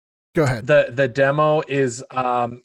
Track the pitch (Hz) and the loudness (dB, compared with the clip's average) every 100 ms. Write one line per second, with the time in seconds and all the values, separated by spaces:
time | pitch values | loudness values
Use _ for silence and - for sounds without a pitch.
0 | _ _ _ - 139 120 123 147 135 123 | _ _ _ -2 0 -2 2 2 2 -2
1 | 131 139 135 147 151 151 - 139 131 117 | -2 2 2 2 2 0 -2 -2 -2 -4
2 | - 131 123 123 120 120 | -8 -4 -2 -2 -2 -8